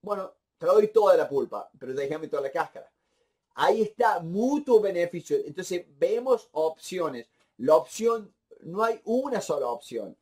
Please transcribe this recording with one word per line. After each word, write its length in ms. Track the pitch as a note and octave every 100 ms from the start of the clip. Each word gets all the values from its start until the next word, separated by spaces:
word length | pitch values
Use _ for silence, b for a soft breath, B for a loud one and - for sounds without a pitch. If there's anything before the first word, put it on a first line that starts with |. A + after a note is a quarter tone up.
"Bueno, 300 | G3+ G3 F#3+ _ _ _
te 80 | D#3+
doy 220 | G#3 G#3
toda 280 | A3+ G3+ E3+
la 120 | D3
pulpa, 420 | C#3 A#2+ G2+ - _
pero 140 | B2+
déjame 340 | C3 C#3 D#3 D#3
toda 140 | C#3+
la 80 | C3+
cáscara". 400 | E3 D#3 - - _ _ _ _ _ _
Ahí 280 | - E3 A3
está, 380 | G#3+ - A#3 F3+
mutuo 600 | E3 F#3+ B3 D4 - A3+
beneficio. 580 | G3+ F3 F3 F3 - C#3+
Entonces, 420 | C#3+ D3 F3+ F3 - C#3
vemos 500 | E3+ A3+ B3+ B3+ -
opciones. 760 | D3+ D#3+ D#3 - F#3 D#3+ B2 - _ _ _
La 180 | C3 D#3+
opción, 580 | D#3+ - A3+ A3+ G3+ _ _ -
no 220 | D#3+ F#3
hay 180 | A3+ -
una 360 | - A#3+ C#4 A3
sola 280 | - D3 A#2+
opción. 480 | A#2+ - A#2 G2+ -